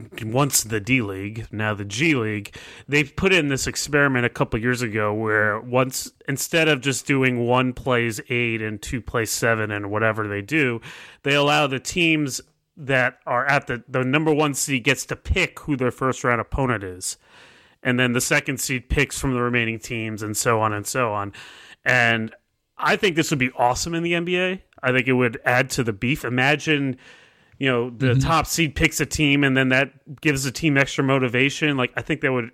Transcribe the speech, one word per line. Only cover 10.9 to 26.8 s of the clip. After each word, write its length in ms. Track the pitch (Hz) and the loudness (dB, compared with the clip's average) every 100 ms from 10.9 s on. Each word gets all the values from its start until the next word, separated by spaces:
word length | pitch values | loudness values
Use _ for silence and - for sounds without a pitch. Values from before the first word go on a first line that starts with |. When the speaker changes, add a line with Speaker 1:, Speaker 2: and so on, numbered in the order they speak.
| - - - | -18 -20 -6
Speaker 1:
they 140 | 143 143 | 0 2
allow 320 | 143 151 143 | 4 2 2
the 120 | 131 | -2
teams 640 | - 185 165 156 139 - - _ _ - | -4 0 2 2 0 -6 -12 _ _ -10
that 440 | 135 131 123 - - | 0 2 2 -2 -4
are 180 | 123 139 | 0 4
at 220 | 139 - | 2 2
the, 160 | 120 131 | -6 -4
the 160 | 127 | -2
number 300 | 127 151 160 | 0 2 2
one 220 | 147 147 131 | 2 0 -2
seed 280 | - 131 139 | -2 0 0
gets 200 | 127 - | 0 -4
to 100 | - | -8
pick 440 | - 190 165 - | -2 0 -2 -4
who 160 | - 131 | -4 -2
their 160 | 123 | -2
first 320 | - 131 - | 0 -2 0
round 180 | 127 117 | 0 -2
opponent 420 | - - 127 110 | -2 -2 -2 -2
is. 340 | 95 90 - - _ - - - _ _ | -6 -10 -10 -10 _ -20 -20 -20 _ _
And 160 | 131 123 | -2 2
then 140 | 127 | 2
the 80 | 120 | 2
second 380 | - 147 151 127 | 0 0 0 -4
seed 300 | - 127 - | -4 -6 -2
picks 300 | 147 131 - | 0 0 -2
from 160 | 139 123 | -2 0
the 60 | |
remaining 360 | 120 120 113 113 | 0 0 0 -4
teams 460 | - 117 110 104 | -8 -6 -6 -6
and 120 | 107 104 | -6 -2
so 260 | 123 110 | 0 2
on 120 | 107 | 2
and 140 | 104 101 | -2 -4
so 260 | 131 117 | -2 -2
on. 180 | 104 101 - - - - - 127 | -2 -6 -10 -20 -20 -20 -6 2
And 480 | 127 117 113 110 - _ _ _ - | 4 4 2 -2 -10 _ _ _ -4
I 200 | 156 208 | 0 2
think 200 | 202 160 | 2 0
this 140 | - | 0
would 80 | 143 | 0
be 120 | 127 | 0
awesome 420 | - 120 127 170 | 2 2 2 -4
in 80 | 170 | -4
the 140 | 170 170 | -2 -2
N 100 | 170 | 0
B 140 | 180 | -2
A. 240 | 185 185 - - | -2 -4 -12 -4
I 100 | 131 | 0
think 160 | 127 127 | 2 4
it 60 | |
would 260 | 127 120 120 131 | 4 2 0 2
add 240 | 123 135 | 2 2
to 120 | - | -2
the 100 | 117 | -2
beef. 320 | 98 123 151 120 | -2 -2 -2 -2
Imagine, 720 | 123 135 147 156 147 | 2 2 2 0 0